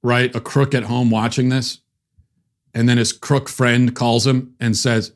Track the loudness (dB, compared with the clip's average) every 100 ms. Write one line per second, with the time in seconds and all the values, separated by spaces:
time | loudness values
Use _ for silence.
0 | 2 2 2 -2 -2 0 2 0 -2 0
1 | 2 2 0 0 0 0 -4 -10 _ _
2 | _ _ _ _ _ _ _ 0 2 2
3 | 0 -6 -2 -2 -2 -2 2 2 2 0
4 | 0 2 2 0 -4 _ -4 -2 0 -2
5 | -2